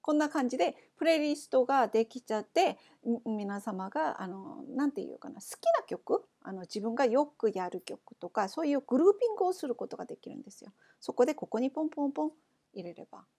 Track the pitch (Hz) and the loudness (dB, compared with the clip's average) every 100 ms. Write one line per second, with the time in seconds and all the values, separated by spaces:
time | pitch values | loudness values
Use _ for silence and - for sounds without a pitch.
0 | - 302 294 302 254 254 349 - _ _ | 2 2 2 2 0 2 0 0 _ _
1 | 320 320 302 294 - 262 254 269 226 220 | 4 4 2 -2 0 2 4 4 4 2
2 | 226 254 - 214 - 320 359 190 _ _ | 0 -6 -4 -4 0 2 2 0 _ _
3 | 247 233 233 214 202 202 220 190 190 302 | -4 -2 -2 -4 -4 -6 -6 -6 -6 -2
4 | 311 - 185 190 190 - - - 285 269 | -2 -4 -8 -10 -14 -14 -8 0 0 -2
5 | - - - - - - - - - 175 | -8 -12 -16 -16 -16 -4 0 0 -2 -10
6 | - 440 - _ - 190 180 214 214 233 | -2 -2 -2 _ -12 -12 -8 -6 -4 2
7 | 262 247 294 _ 220 190 180 180 - 196 | 4 4 2 _ 0 0 -4 -6 -10 -14
8 | - - 175 - 196 311 311 285 - 254 | -14 -14 -6 -2 -2 0 0 0 2 6
9 | 349 415 480 415 370 185 - - - - | 6 6 0 2 0 0 -4 -6 -6 -10
10 | 180 156 - - - - - _ _ _ | -10 -12 -14 -16 -16 -20 -20 _ _ _
11 | - - 247 294 - 220 262 311 311 - | -8 2 2 2 -6 -2 -2 -2 -4 -2
12 | 285 277 311 - _ _ _ 202 175 165 | -4 -2 -4 -6 _ _ _ -14 -14 -14
13 | - 156 185 | -18 -20 _